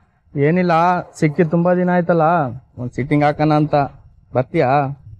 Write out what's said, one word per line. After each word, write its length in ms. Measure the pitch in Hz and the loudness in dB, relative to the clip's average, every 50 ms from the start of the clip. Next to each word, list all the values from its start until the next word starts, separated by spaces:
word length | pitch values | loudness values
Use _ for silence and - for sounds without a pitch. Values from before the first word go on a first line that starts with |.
| _ _ _ _ _ _ - | _ _ _ _ _ _ -4
ಏನಿಲ್ಲ, 380 | 147 139 151 170 180 180 175 165 160 170 180 180 175 - - - - | -2 0 0 2 0 0 2 2 2 2 2 0 -2 -4 -10 -6 -2
ಸಿಕ್ಕಿ 260 | 165 151 147 - 175 | -2 -2 0 0 -2
ತುಂಬಾ 300 | 156 - 170 170 180 180 | 0 0 0 2 2 0
ದಿನ 160 | 180 180 180 | 0 0 0
ಆಯ್ತಲ್ಲ, 360 | 180 180 170 175 175 165 151 156 175 170 143 123 117 131 _ _ - - | 0 0 0 0 0 2 2 2 2 0 -2 -4 -6 -12 _ _ -14 -12
ಒಂದ್ 140 | 127 123 - | -12 -10 -6
ಸಿಟ್ಟಿಂಗ್ 280 | - 127 147 151 147 147 | -6 -4 -2 0 2 2
ಹಾಕೋಣ 280 | 147 147 - 151 151 151 | 0 0 0 0 2 2
ಅಂತ. 200 | 151 151 147 - 147 139 - - - - - _ _ _ _ - | 2 0 0 0 -2 -2 -2 -6 -16 -20 -20 _ _ _ _ -4
ಬರ್ತೀಯಾ? 360 | 123 127 - - 165 143 123 139 147 139 135 143 - - - - - | -4 -4 -2 -2 -2 0 2 0 0 -2 -2 -6 -12 -16 -20 -20 -20